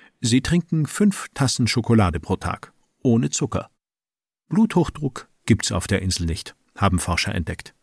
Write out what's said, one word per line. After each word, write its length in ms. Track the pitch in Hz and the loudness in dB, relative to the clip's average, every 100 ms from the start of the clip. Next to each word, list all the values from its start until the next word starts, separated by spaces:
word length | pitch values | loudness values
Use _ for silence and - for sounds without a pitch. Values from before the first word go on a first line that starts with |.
| - _ | -20 _
Sie 200 | 117 127 | 0 0
trinken 460 | - 170 - 160 143 | 2 0 0 -2 -2
fünf 420 | - 208 - - | 2 2 2 -8
Tassen 340 | - 135 - 117 | -2 -2 2 0
Schokolade 520 | 123 110 113 90 85 | 0 2 4 4 0
pro 160 | - 92 | -4 -4
Tag, 360 | - - - _ _ _ | -4 -8 -14 _ _ _
ohne 280 | 127 117 143 | 2 2 0
Zucker. 400 | - 131 - - _ _ _ _ _ _ _ _ | -2 -4 -4 -8 _ _ _ _ _ _ _ _
Bluthochdruck 800 | 175 226 180 - - 147 - - _ | 2 2 2 0 -2 -8 -8 -14 _
gibt's 260 | - 104 - | 0 0 2
auf 160 | 95 - | -4 -2
der 160 | 95 | -2
Insel 240 | 92 - 82 | -2 -2 -4
nicht, 300 | 78 - - _ - | -4 -10 -20 _ -2
haben 220 | 98 90 | 0 2
Forscher 360 | - 82 101 | 0 -4 -2
entdeckt. 400 | - 80 80 - _ | -4 -6 -8 -14 _